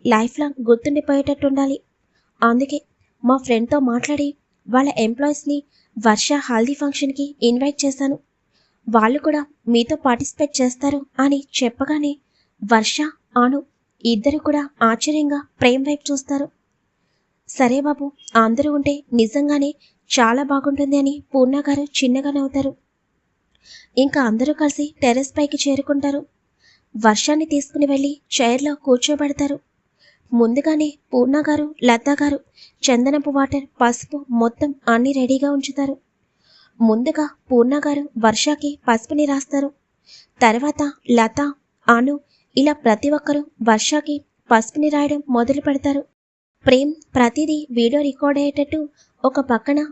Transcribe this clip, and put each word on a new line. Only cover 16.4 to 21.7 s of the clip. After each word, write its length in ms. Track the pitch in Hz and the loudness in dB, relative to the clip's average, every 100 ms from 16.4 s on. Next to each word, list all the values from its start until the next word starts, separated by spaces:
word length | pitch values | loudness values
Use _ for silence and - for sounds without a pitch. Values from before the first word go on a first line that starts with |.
| 294 _ _ _ _ _ _ _ _ _ - | -6 _ _ _ _ _ _ _ _ _ -20
"సరే 340 | - 247 262 | -2 0 2
బాబు, 300 | 285 285 285 - - 226 | -2 -4 -8 -12 -2 2
అందరూ 380 | 226 226 294 | 2 2 0
ఉంటే 300 | 294 285 285 _ | 0 -2 -4 _
నిజంగానే 600 | 233 220 285 285 294 277 - _ _ _ | 0 2 0 0 0 -2 -6 _ _ _
చాలా 320 | - 226 247 | 0 2 2
బాగుంటుంది" 540 | 285 277 277 277 285 285 | 0 -2 -2 -2 0 0
అని 260 | 277 285 - 269 | 0 -4 -4 2
పూర్ణ 240 | 254 277 | 2 2
గారు 220 | 285 | -2